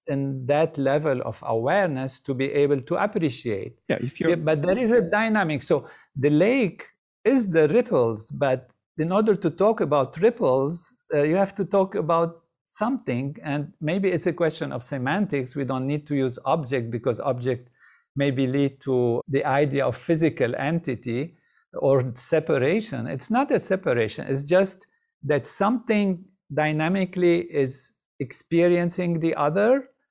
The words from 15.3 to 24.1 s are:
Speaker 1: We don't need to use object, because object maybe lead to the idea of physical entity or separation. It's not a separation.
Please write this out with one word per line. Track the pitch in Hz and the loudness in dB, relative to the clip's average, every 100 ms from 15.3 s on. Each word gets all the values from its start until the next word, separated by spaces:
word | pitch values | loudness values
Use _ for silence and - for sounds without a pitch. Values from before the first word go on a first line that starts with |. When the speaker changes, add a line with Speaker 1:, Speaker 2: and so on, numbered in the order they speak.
| 143 127 143 | -2 -4 -6
Speaker 1:
We | |
don't | 131 131 131 | -4 -4 -2
need | 147 147 | -4 -4
to | |
use | 143 131 123 | -2 -2 -2
object, | 131 165 127 131 117 | -2 -2 0 -4 -4
because | 117 131 110 | -4 -4 -4
object | 143 123 123 120 - _ _ _ _ | -4 -4 -2 -4 -8 _ _ _ _
maybe | - 143 131 131 | -4 -2 0 0
lead | 139 139 135 | 0 -2 -2
to | 135 127 123 117 - | -2 0 2 0 -2
the | 135 | -2
idea | 147 135 147 135 131 | 0 0 0 0 -2
of | 117 | -2
physical | - 160 160 - 120 - | -2 2 2 2 -2 -2
entity | 139 165 165 120 123 117 165 _ _ _ _ | -2 -2 -4 -6 -4 -6 -6 _ _ _ _
or | - 143 135 127 | -2 2 2 2
separation. | 113 - 160 160 143 131 202 220 123 120 | -6 -2 0 2 0 2 0 -2 -6 -6
It's | 139 - | -8 -2
not | 226 285 | 0 2
a | 233 | 0
separation. | - 190 170 120 139 | 0 -2 0 0 0